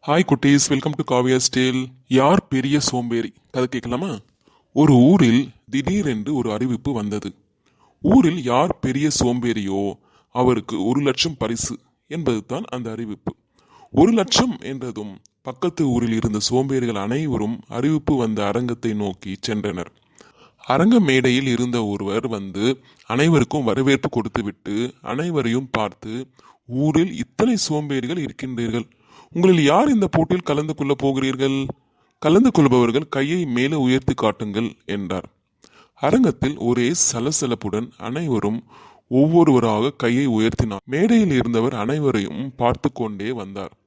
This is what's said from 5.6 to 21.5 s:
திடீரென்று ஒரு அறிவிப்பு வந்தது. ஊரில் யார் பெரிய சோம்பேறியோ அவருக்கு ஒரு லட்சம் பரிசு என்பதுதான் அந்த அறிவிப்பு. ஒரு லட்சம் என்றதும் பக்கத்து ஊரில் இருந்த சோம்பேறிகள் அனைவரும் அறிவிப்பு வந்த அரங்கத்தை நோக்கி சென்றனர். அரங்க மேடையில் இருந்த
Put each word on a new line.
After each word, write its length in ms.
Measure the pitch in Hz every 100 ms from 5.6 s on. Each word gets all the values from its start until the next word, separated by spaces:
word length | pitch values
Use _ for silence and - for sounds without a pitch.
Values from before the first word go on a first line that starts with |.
| _
திடீரென்று 680 | 131 135 196 160 110 107 147
ஒரு 160 | 113
அறிவிப்பு 420 | 107 127 117 143
வந்தது. 400 | 123 104 104 98 - _ _ _ _ _ _
ஊரில் 420 | - 240 175 170
யார் 360 | 123 120 170 -
பெரிய 300 | 131 131 151 -
சோம்பேறியோ 760 | 123 123 120 110 98 98 101 90 _ _ _
அவருக்கு 540 | 120 127 117 - 113 98
ஒரு 160 | 135
லட்சம் 340 | 139 127 165 143
பரிசு 420 | 110 117 - 120 _ _ _
என்பதுதான் 560 | 160 139 113 - 135 214
அந்த 220 | 127 113
அறிவிப்பு. 440 | 110 113 101 - - _ _ _ _ _
ஒரு 200 | - 180
லட்சம் 460 | 226 190 - 254 175
என்றதும் 600 | - 135 123 104 104 95 _ _
பக்கத்து 460 | - 131 180 175 147
ஊரில் 280 | 120 120 113
இருந்த 240 | 113 104
சோம்பேறிகள் 560 | - 123 135 135 120 104
அனைவரும் 680 | 101 131 156 117 107 117 -
அறிவிப்பு 480 | 113 139 156 127 143
வந்த 320 | 113 107 101
அரங்கத்தை 460 | 107 123 117 117
நோக்கி 440 | 104 104 92 98 95 -
சென்றனர். 440 | 107 101 90 85 _ _ _ - _ _ _
அரங்க 420 | - 135 190 240
மேடையில் 480 | 170 131 127 123
இருந்த 380 | 135